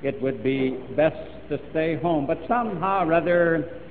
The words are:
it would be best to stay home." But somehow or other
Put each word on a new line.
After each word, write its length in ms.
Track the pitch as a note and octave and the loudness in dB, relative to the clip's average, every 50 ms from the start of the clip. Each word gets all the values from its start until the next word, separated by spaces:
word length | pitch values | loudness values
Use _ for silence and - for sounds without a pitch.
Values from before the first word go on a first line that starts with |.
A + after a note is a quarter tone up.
| - | -2
it 180 | C#3 C3+ - | -4 -4 -2
would 220 | B2 C3+ - - - | -2 -2 -2 0 0
be 340 | B2+ C3+ C3+ C3 C3 B2+ - - - B2 | 0 2 2 0 0 -2 -4 -8 -6 0
best 220 | B2+ D3 D#3+ D3+ - - - - - - - | 2 2 2 2 0 -12 -14 -14 -16 -8 -6
to 100 | D3+ C#3 - - | -6 -6 -6 -4
stay 240 | - D#3+ D#3+ E3 E3 | -2 -2 0 0 0
home." 320 | C#3+ B2+ F3 E3+ D#3 C#3 C3 | 0 0 2 2 2 2 0
But 100 | E3 D#3+ - - | -2 -4 0 -2
somehow 600 | A#3 B3 A#3+ A3 G3+ E3+ D#3+ F#3+ G3 G3 F3+ D#3+ | 0 0 0 -2 -4 -2 -2 0 2 2 2 4
or 60 | E3 | 4
other 640 | E3+ D#3+ E3+ F3 F3 F3 E3+ E3 E3 - - - - - - | 2 4 4 4 4 4 4 4 2 0 -4 -8 -14 -16 -16